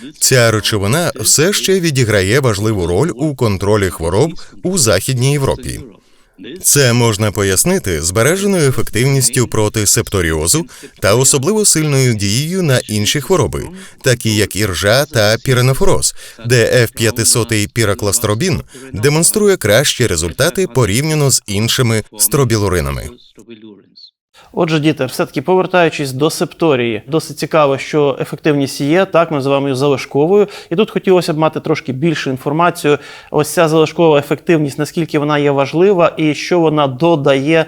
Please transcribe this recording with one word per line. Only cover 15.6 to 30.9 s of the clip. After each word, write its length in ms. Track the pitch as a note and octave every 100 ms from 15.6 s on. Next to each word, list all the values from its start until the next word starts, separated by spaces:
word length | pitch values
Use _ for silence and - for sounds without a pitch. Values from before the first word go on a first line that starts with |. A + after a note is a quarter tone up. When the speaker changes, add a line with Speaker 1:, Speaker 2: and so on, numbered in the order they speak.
| B2 - F#3+ C3+ - - - - A#2+
Speaker 1:
де 380 | A#2+ A2 B2
Ф 60 | A2+
п'ятисотий 800 | - A2+ A#2+ G#2 A#2+ A2 G#2+ G#2
піраклостробін 920 | - G#2 G2 G2+ F2+ G#2 G#2+ F3+ G2 - - C3
демонструє 640 | - C#3 D3+ E3+ G#3+ G#3 F3+
кращі 500 | - A2+ - - A2
результати 600 | F2 E2+ - D#3 G3 F#3
порівняно 640 | C3 G#2 A2+ D#3 D3+ C#3
з 120 | - -
іншими 560 | G2 A2 - A2+ A2 - G#2
стробілуринами. 880 | - C#3+ A#2+ A2+ G2+ F2+ C#2 C2 - - _ - A2 A2 G#2+ G2 F2+ _ - _ _ _ - -
Speaker 2:
Отже, 220 | E3+ D#3+
діти, 260 | D3+ - B2+
все-таки 360 | - E3+ D3+
повертаючись 720 | C#3 F#3 F#3 F3+ E3+ E3 C#3
до 180 | B2+ D#3
септорії, 720 | - E3+ - E3 C3 A#2 G#2 C3
досить 300 | D#3 - C#3
цікаво, 400 | D#3 D#3+ C#3+ C3+
що 400 | - D#3 C#3+ -
ефективність 600 | C#3+ D3 D#3+ C#3+ C3+ -
є, 260 | C#3+ F3 F#3+
так, 240 | D#3+ E3
ми 60 | D3
називаємо 320 | C3+ C#3 C#3
її 80 | C3
залишковою. 720 | C#3+ C3 - C#3 D#3 G#3 G3 - -
І 60 | E3+
тут 140 | A3